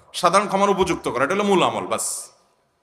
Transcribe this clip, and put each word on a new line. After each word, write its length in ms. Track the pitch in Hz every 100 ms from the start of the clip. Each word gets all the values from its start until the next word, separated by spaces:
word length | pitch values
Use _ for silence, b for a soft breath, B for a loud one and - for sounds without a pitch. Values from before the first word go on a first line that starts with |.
| _
সাধারণ 340 | - 175 190 202
ক্ষমার 240 | 190 202
উপযুক্ত 360 | 190 170 - 139
করা, 140 | 120
এটা 100 | 139 202
হলো 100 | 202
মূল 120 | 185
আমল, 240 | 131 107 92
বাস। 200 | 110 - - - _ _ _ _ _